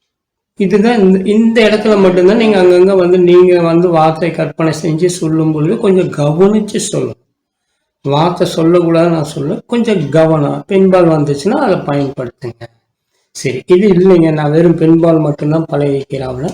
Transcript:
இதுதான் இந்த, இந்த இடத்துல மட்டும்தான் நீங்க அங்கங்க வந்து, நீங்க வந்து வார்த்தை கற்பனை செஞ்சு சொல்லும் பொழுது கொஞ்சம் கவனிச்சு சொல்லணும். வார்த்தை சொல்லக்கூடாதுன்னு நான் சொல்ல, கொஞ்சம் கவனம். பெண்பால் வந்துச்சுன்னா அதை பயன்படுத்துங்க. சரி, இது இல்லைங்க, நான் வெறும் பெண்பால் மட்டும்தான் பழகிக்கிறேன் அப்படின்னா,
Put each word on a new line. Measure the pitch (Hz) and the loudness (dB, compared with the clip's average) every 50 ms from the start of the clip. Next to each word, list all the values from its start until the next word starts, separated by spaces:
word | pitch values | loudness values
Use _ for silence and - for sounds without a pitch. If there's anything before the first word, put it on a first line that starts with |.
| _ _ _ _ _ _ _ _ _ _ _ | _ _ _ _ _ _ _ _ _ _ _
இதுதான் | - 202 180 202 202 202 233 247 220 | -4 -2 0 2 2 2 2 2 2
இந்த, | 190 190 190 190 | 2 2 2 2
இந்த | 185 196 202 226 226 226 226 247 220 208 | 0 0 0 2 2 2 2 2 2 2
இடத்துல | 214 214 - 220 214 196 | 2 0 0 0 2 2
மட்டும்தான் | 190 185 180 180 180 190 220 233 | 2 2 2 2 2 2 2 2
நீங்க | 226 220 208 190 180 | 2 2 2 2 2
அங்கங்க | 180 180 180 185 190 196 190 | 4 4 4 4 2 2 2
வந்து, | 175 175 180 185 | 2 2 2 2
நீங்க | 180 175 175 180 180 185 180 175 | 2 4 4 4 4 4 4 2
வந்து | 170 165 165 170 175 180 | 2 0 0 0 0 0
வார்த்தை | 170 160 156 160 156 - 180 165 | 2 2 2 0 0 -2 -4 -6
கற்பனை | 156 - 156 147 - - 165 160 151 - | -4 -6 -6 -8 -4 -4 -4 -4 -4 -4
செஞ்சு | - 165 156 160 180 | -4 -4 -2 -2 -2
சொல்லும் | 180 175 - 170 156 160 160 160 160 | -2 -2 -4 -4 -2 -2 0 0 -2
பொழுது | 156 156 151 170 214 - | -2 -2 -2 -2 -2 -2
கொஞ்சம் | - 202 190 185 170 - | 0 0 0 2 0 -2
கவனிச்சு | - 151 147 147 151 165 190 202 214 214 208 - - 214 - - | -4 -2 -2 -2 2 2 2 2 2 0 -2 -4 -6 -6 -6 -6
சொல்லணும். | - 143 131 120 117 - _ _ _ _ _ _ _ _ _ _ _ _ _ _ _ _ | -6 -6 -6 -6 -10 -12 _ _ _ _ _ _ _ _ _ _ _ _ _ _ _ _
வார்த்தை | _ 143 143 147 160 180 175 - 180 170 - | _ -4 -2 0 0 -2 -2 -4 -6 -6 -4
சொல்லக்கூடாதுன்னு | 170 165 165 170 180 170 165 165 165 170 175 | -2 0 0 2 2 0 0 0 0 0 0
நான் | 165 160 147 | 0 -2 -4
சொல்ல, | - - 151 139 147 214 - - _ | -6 -8 -8 -8 -8 -8 -10 -8 _
கொஞ்சம் | 240 240 220 226 208 180 147 135 | -4 -4 -2 -2 -2 -2 -4 -2
கவனம். | 135 160 160 160 160 151 143 143 143 143 - - | 0 0 2 2 2 0 -2 -4 -4 -8 -8 -4
பெண்பால் | 202 190 190 190 185 185 175 | 0 0 2 2 2 2 2
வந்துச்சுன்னா | 165 160 151 147 143 139 143 - 196 | 2 2 0 -2 -2 -4 -4 -4 -4
அதை | 247 311 285 220 180 | -4 -2 -2 -2 -2
பயன்படுத்துங்க. | 151 - - 143 143 143 131 131 - 127 117 - _ - 120 117 _ 120 - _ _ _ _ _ _ _ _ _ _ _ _ | -4 -4 -6 -4 -4 -4 -6 -8 -10 -12 -12 -12 _ -14 -14 -14 _ -20 -20 _ _ _ _ _ _ _ _ _ _ _ _
சரி, | _ - - 135 - - - | _ -10 -8 -8 -8 -8 0
இது | - 180 185 214 208 | 2 2 2 4 4
இல்லைங்க, | 180 170 185 190 185 170 160 160 156 | 4 4 4 4 4 4 4 2 0
நான் | 151 151 147 | 0 -2 0
வெறும் | 147 160 170 175 165 | 0 2 2 2 2
பெண்பால் | - 160 160 165 165 165 170 160 160 | 2 2 2 2 2 2 2 0 0
மட்டும்தான் | 151 147 143 - 151 147 156 165 160 - | 0 -2 -4 -4 -4 -4 -2 -2 -4 -4
பழகிக்கிறேன் | 151 143 143 143 139 139 135 - | -4 -4 -2 -2 -4 -4 -6 -8
அப்படின்னா, | 139 131 131 127 127 127 139 190 | -10 -8 -8 -8 -8 -8 -8 -10